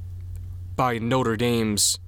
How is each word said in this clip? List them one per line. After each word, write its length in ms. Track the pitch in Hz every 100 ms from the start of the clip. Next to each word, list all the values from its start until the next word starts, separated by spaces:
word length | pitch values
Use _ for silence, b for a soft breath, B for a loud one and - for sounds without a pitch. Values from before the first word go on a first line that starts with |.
| - - - - - - - -
by 220 | 127 117
Notre 360 | 117 131 120 110
Dame's 640 | 120 117 110 104 - -